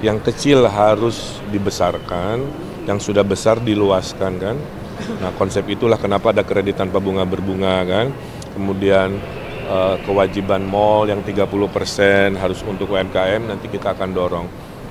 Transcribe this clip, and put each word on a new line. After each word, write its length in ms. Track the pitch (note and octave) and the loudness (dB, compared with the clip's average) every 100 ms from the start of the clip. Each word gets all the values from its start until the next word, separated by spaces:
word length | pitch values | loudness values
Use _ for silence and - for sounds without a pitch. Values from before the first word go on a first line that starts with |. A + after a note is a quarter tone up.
Yang 240 | A2 G#2+ A2+ | 2 0 0
kecil 400 | A#2 C#3+ C#3 A#2 | 0 4 6 6
harus 720 | G#2 G#2 G#2+ A#2 - - - - G2+ | 6 4 6 2 -2 -10 -10 -4 -2
dibesarkan, 880 | G2 - F2+ E2+ - F2+ F#2 A#2 C#3 D3 - - | -2 0 0 0 -4 -4 -2 -4 -4 -8 -12 -10
yang 160 | - G2+ | -4 -4
sudah 240 | - G2+ | 0 2
besar 400 | G2+ F#2+ A2 A#2 | 2 2 2 2
diluaskan, 680 | A#2+ G#2 G2+ F#2+ F2+ - F#2+ F#2 | 2 2 4 2 0 -4 -4 -2
kan. 220 | F#2+ C3 D3 - - - - A3+ | -4 -4 -8 -12 -12 -10 -8 -6
Nah, 80 | F#2 F2+ | -6 -2
konsep 240 | G2 G2+ F#2 | 0 0 -2
itulah 240 | G2+ A#2+ G#2+ | 0 2 2
kenapa 400 | G2 G2+ A2 G#2 | 2 2 2 2
ada 80 | |
kredit 400 | G2 G2 G2 G2 | 2 0 0 0
tanpa 160 | F#2+ F#2+ | 0 0
bunga 240 | G2 F#2+ | 0 0
berbunga, 560 | F#2 F#2 F#2+ F#2+ F#2+ F#2 F2+ | 0 -2 -2 0 2 2 2
kan. 240 | F#2+ B2 C#3 - - - | 0 0 -4 -12 -12 -12
Kemudian, 880 | G2+ G2 G2 G2 F#2+ F#2+ G2 G2+ - - - - | -6 -4 0 4 4 4 -2 -8 -10 -10 -10 -4
eh, 240 | G2 F#2+ F#2 | 0 2 0
kewajiban 640 | - G2+ F#2+ F#2+ G2 F#2+ G2 | 0 2 2 0 0 0 0
mall 400 | G2+ G#2+ G#2+ G#2+ | 2 4 4 2
yang 160 | G2+ | 0
tiga 240 | G2 G2 F#2+ | -2 -2 0
puluh 240 | G2+ G2+ | 0 0
persen 640 | G2 - - G2+ G2 G2 F#2+ | 0 -4 2 4 6 4 0
harus 240 | F#2+ F#2 - | -2 -2 -6
untuk 240 | F#2+ G2 | -6 -2
U 80 | G2 | -2
M 80 | F#2+ | 0
K 320 | F#2+ F#2+ G#2+ | 0 0 0
M, 80 | A#2 | -2
nanti 240 | G2 G#2+ | -8 -6
kita 240 | G2+ G2+ F#2+ | -4 -4 -2
akan 140 | F#2+ | -4
dorong. 360 | F#2 F2+ E2+ F2 - - - - | -2 -2 -2 -6 -12 -16 -16 -14